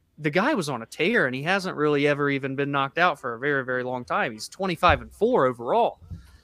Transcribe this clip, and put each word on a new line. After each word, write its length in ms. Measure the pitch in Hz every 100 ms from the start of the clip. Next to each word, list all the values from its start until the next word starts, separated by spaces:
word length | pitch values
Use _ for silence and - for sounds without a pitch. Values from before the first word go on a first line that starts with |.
| _ -
the 120 | 151
guy 240 | 160 247
was 140 | 285 151
on 140 | 123
a 40 | 117
tear, 400 | - 165 233 143
and 80 |
he 80 | 127
hasn't 340 | 151 190 180 143
really 300 | 151 143 147
ever 220 | 143 143
even 240 | 139 135
been 160 | 135 143
knocked 280 | 143 135 160
out 200 | 180 143
for 160 | 127
a 40 | 117
very, 260 | 143 139
very 180 | 127 127
long 220 | 127 123
time. 280 | 120 180 170
He's 160 | 107 -
twenty-five 520 | - 190 165 175 143
and 100 | 113
four 340 | - 220 233 131
overall. 540 | 117 120 208 196 - - - - -